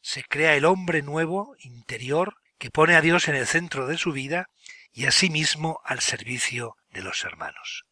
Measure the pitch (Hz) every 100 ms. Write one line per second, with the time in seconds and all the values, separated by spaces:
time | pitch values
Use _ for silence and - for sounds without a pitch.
0 | - - - 147 160 147 156 190 180 160
1 | 143 151 160 190 226 277 131 120 - 117
2 | 123 147 190 - _ _ 123 - 160 170
3 | 160 175 - 143 123 165 170 139 131 170
4 | - 135 135 170 185 _ - - - -
5 | 135 - 185 156 156 156 160 156 - 127
6 | - 123 110 123 - 120 117 - _ 98
7 | 95 - 98 - - - - - _